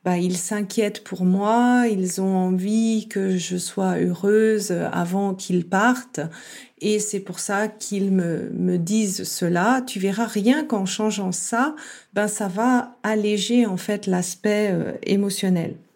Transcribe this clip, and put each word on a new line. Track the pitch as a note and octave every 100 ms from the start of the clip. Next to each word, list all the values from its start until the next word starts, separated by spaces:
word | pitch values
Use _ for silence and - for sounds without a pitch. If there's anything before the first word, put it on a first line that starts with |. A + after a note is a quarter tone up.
| F3+
« |
Ben, | F3
ils | F3+ F3+
s'inquiètent | - G#3 G3+ - G#3 G#3
pour | - F3+
moi, | F#3 F#3+ G#3 A#3 B3 B3 A#3+
ils | G3 F#3 F3
ont | F#3+ F#3+
envie | F#3 F#3 F#3+ A3 A3+ A3 G#3+
que | G3 F#3+ F#3
je | E3+ F3+
sois | - - F#3 F3
heureuse | F3 F3 G3+ G#3+ A3 G#3+ G3 F3 -
avant | F3 F3 F#3+ G3
qu'ils | F#3+ - F3+ E3+
partent, | G3 A3+ B3+ - - D#3+ - - - - _
et | G3+ G#3+
c'est | G#3 G3+
pour | G3 F#3
ça | - G3 G#3+
qu'ils | G#3+ - G3+ G3
me, | F#3+ E3+ D#3+ -
me | - F3+ F3+
disent | E3 A3 G#3 F#3+
cela. » | - - F3 F3 G3+ C4 B3+
Tu | G3
verras, | F#3+ G3 A3+
rien | G#3+ G#3 D4
qu'en | D4+ A3 F#3+
changeant | - G#3+ G3+ F#3
ça, | F3+ - A#3 C#4+ D4+ - - _
ben, | G3 G#3
ça | G#3 G3+
va | F#3 B3 B3 A#3+ -
alléger, | G#3 A3 G#3 G#3 G3 A#3+ A3+
en | F#3
fait, | - G#3 G3
l'aspect, | F3+ F3+ - G#3+ G#3 G#3
euh, | E3+ E3 -
émotionnel. | - G3 G3+ G3 F#3+ F3+ E3 - _